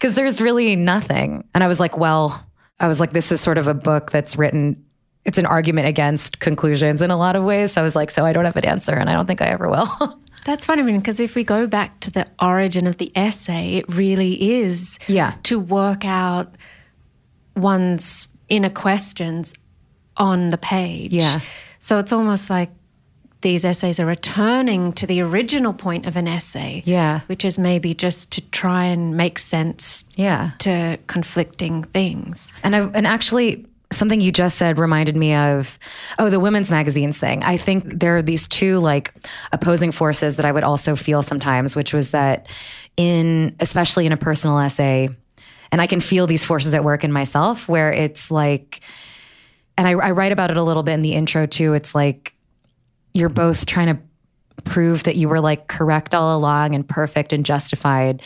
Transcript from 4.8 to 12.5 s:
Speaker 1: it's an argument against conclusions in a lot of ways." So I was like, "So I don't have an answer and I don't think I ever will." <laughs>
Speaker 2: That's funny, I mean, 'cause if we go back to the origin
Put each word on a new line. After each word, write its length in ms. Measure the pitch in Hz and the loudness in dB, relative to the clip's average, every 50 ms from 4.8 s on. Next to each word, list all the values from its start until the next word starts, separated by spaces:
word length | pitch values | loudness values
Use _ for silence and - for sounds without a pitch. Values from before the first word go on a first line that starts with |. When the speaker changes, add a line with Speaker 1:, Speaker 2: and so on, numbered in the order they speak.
| - _ _ _ _ _ _ _ - | -8 _ _ _ _ _ _ _ -6
Speaker 1:
it's 140 | - 185 - | -2 0 0
an 80 | 175 | 2
argument 420 | - - 160 165 160 165 156 147 - | 2 2 2 2 2 2 2 2 0
against 520 | 151 151 147 143 151 147 - - - - | 2 2 2 0 0 -2 -4 -6 -8 -4
conclusions 640 | - 175 151 143 - 156 147 143 156 151 151 151 170 | -2 -2 0 0 0 0 2 2 2 2 2 2 2
in 80 | 175 | 0
a 60 | 180 170 | 2 2
lot 180 | 175 185 185 | 2 2 2
of 80 | 190 190 | 2 0
ways." 300 | 196 208 202 208 202 - | 0 2 2 0 0 0
So 80 | 180 | 0
I 20 | 160 | 0
was 120 | 160 151 | 0 0
like, 140 | 160 151 156 | 0 -2 0
"So 160 | - - 147 | 0 0 2
I 80 | 165 160 | 2 2
don't 120 | 165 175 | 2 2
have 100 | 170 - | 0 0
an 100 | - - | 0 0
answer 280 | - - - - - 151 | 0 0 0 -2 -2 0
and 140 | 151 - - | 0 0 0
I 60 | 165 | 0
don't 140 | 165 175 185 | 0 0 0
think 120 | 185 - | -2 -2
I 60 | - | 0
ever 240 | - - 180 185 - | -2 -2 -2 -2 0
will." 180 | - - 196 - - - 294 - - - - - | 0 0 0 -2 -2 -4 -4 -6 -6 -8 -20 -20
<laughs> 140 | - - - | -20 -10 -6
Speaker 2:
That's 200 | - 294 294 - | -6 -4 -4 -2
funny, 160 | - 320 302 | 0 0 0
I 40 | 277 | 2
mean, 140 | 240 214 196 | 2 0 0
'cause 200 | 196 226 214 208 | 0 -2 -2 -2
if 160 | 240 226 - | -4 -2 -2
we 80 | 247 233 | -2 -2
go 240 | - 208 208 233 226 | 0 0 0 0 0
back 320 | 214 208 202 - - - | 0 -2 -2 -4 -6 -10
to 100 | - - | -12 -6
the 160 | - 190 185 - - - | -4 -4 -4 -4 -4 -2
origin 460 | 185 180 | 0 2